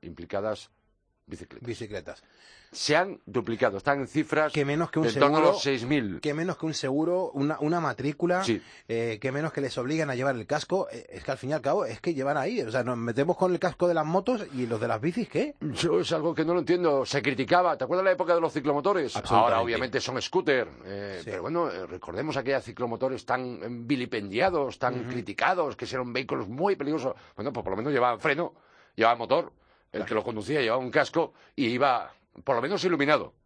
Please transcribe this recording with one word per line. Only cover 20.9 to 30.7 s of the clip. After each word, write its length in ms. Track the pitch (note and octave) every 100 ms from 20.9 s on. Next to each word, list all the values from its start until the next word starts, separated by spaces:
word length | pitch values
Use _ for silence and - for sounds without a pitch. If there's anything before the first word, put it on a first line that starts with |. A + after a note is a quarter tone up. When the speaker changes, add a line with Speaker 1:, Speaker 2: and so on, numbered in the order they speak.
| G2+ G2+ F#2+
Speaker 2:
Sí. 60 | A2+
Speaker 1:
pero 120 | G2
bueno, 280 | F#2+ E3 E3
eh, 160 | F2+ F2+
recordemos 500 | F2+ - F2 D3+ C#3
aquellos 260 | B2 C3+
ciclomotores 600 | - G#2+ B2 A#2 C3 B2+ -
tan, 140 | B2 B2+ A2+
eh, 20 | G2+
vilipendiados, 1120 | A#2+ A#2 C3+ B2+ A#2 G2+ G2+ F#3 E3+ C3+ -
tan 200 | B2+ B2
Speaker 2:
Ujú. 100 | A#2
Speaker 1:
criticados, 640 | B2+ G#2 G2 B2+ F#3 D3+ -
que 80 | B2
eran 260 | C3 B2
vehículos 360 | A#2+ C3+ C#3 G2+
muy 260 | B2 F#3+ F#3+
peligrosos. 380 | C#3+ D#3 B2+ - - -
Bueno, 160 | A2+
pues 100 | A#2+
por 80 | F2+
lo 40 | F#2+
menos 160 | B2+
llevaban 280 | C3+ B2 A2+
freno, 340 | D#3 C#3+ E3+ - _ - _ -
llevaban 220 | A2+ A#2+
motor, 340 | A#2 D3+ E3+ _ _ _ _
el 60 | -
Speaker 2:
Claro. 80 | -
Speaker 1:
que 80 |
lo 80 | A2
conducía 380 | G2+ A2 F#2+ D3+
llevaba 200 | A#2